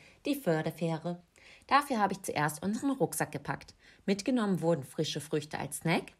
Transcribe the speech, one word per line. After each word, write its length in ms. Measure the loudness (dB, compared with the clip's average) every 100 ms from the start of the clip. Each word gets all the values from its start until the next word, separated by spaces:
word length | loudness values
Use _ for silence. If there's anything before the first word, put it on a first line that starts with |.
| -20 -8 -4
die 100 | -2
Förderfähre. 880 | 2 0 0 -2 -2 -2 -4 -6 -10 _ -20 -20 2
Dafür 320 | 4 4 2
habe 140 | 2
ich 80 | 0
zuerst 420 | -4 0 0 0
unseren 280 | -4 -2 0
Rucksack 400 | 2 0 0 -4
gepackt. 420 | -4 -6 -6 -8 -20 -20 -6 -2
Mitgenommen 560 | 0 2 2 2 2
wurden 220 | 4 2
frische 380 | 0 -4 -2 -4
Früchte 380 | -2 -2 -2 -6
als 180 | -6 -2
Snack, 360 | 0 2 0 -12